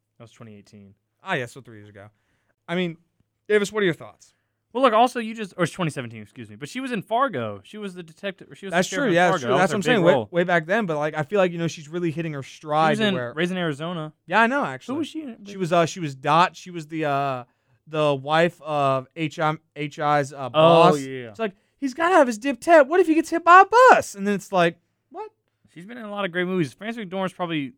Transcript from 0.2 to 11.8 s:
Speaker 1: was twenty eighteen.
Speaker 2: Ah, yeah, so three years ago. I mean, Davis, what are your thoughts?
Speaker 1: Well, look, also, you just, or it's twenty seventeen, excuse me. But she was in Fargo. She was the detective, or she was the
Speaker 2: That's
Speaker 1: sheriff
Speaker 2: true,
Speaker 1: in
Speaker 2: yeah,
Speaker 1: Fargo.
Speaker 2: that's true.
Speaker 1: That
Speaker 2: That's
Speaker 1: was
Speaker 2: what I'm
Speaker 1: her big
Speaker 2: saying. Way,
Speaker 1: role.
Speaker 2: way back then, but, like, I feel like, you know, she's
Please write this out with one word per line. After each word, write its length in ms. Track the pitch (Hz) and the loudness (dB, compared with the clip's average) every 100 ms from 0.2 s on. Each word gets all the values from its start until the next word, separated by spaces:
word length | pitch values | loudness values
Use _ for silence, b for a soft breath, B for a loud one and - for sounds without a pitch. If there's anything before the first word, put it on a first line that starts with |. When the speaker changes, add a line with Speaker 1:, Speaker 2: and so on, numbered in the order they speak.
Speaker 1:
was 80 | 113 | -20
twenty 220 | - 117 | -20 -20
eighteen. 400 | 101 101 104 98 95 _ _ | -20 _ -20 -20 _ _ _
Speaker 2:
Ah, 100 | 190 | -8
yeah, 120 | 160 120 | -6 -8
so 140 | 139 | -14
three 180 | 120 110 | -20 -20
years 100 | 104 | -20
ago. 200 | 101 104 _ _ _ _ _ - | -20 -20 _ _ _ _ _ -8
I 80 | 175 | -4
mean, 200 | 175 160 _ _ _ _ - | -4 -8 _ _ _ _ -2
Davis, 240 | 208 202 | 0 0
what 100 | 214 | -2
are 40 | 190 | -2
your 80 | |
thoughts? 400 | 143 107 - _ _ _ _ _ | -2 -10 -20 _ _ _ _ _
Speaker 1:
Well, 120 | 240 | 0
look, 80 | 262 | 2
also, 260 | 220 247 247 | 4 2 0
you 160 | 220 | -10
just, 180 | 226 196 - | -10 -10 -4
or 80 | |
it's 80 | 165 | -4
twenty 180 | - 165 | -2 -6
seventeen, 320 | 147 117 113 | -6 -10 -14
excuse 260 | 104 - 107 | -20 -18 -18
me. 60 | |
But 140 | 104 143 | -16 -12
she 100 | 254 | -10
was 140 | 262 | -8
in 100 | 226 | -8
Fargo. 580 | - 233 277 143 110 101 | -4 -2 -2 -2 -6 -10
She 120 | - 214 | -14 -14
was 180 | 202 | -14
the 100 | 180 | -14
detective, 440 | 165 - 202 180 - | -18 -12 -12 -12 -18
or 60 | |
she 120 | 143 196 | -18 -4
was 40 | |
the 60 | 170 | -2
Speaker 2:
That's 120 | 185 | -2
Speaker 1:
sheriff 120 | 196 | -2
Speaker 2:
true, 60 | 262 | 0
Speaker 1:
in 60 | |
Speaker 2:
yeah, 160 | 170 180 | 2 2
Speaker 1:
Fargo. 20 | |
Speaker 2:
that's 100 | 180 | 0
true. 80 | 120 | 0
Speaker 1:
That 80 | 143 | 0
Speaker 2:
That's 140 | 185 | 0
Speaker 1:
was 0 | |
Speaker 2:
what 20 | |
I'm 60 | 202 | 0
Speaker 1:
her 20 | |
big 140 | 233 233 | 0 2
Speaker 2:
saying. 80 | |
Way, 80 | 170 | 4
Speaker 1:
role. 160 | 131 104 | 2 0
Speaker 2:
way 140 | 175 | -2
back 220 | 180 175 160 | 0 -2 0
then, 200 | 220 190 | -2 -2
but, 100 | 151 | -4
like, 160 | 151 | -4
I 100 | 151 | -4
feel 160 | 147 202 | -2 0
like, 100 | 185 | 0
you 80 | 170 | -2
know, 80 | 165 | -6
she's 220 | 170 | -6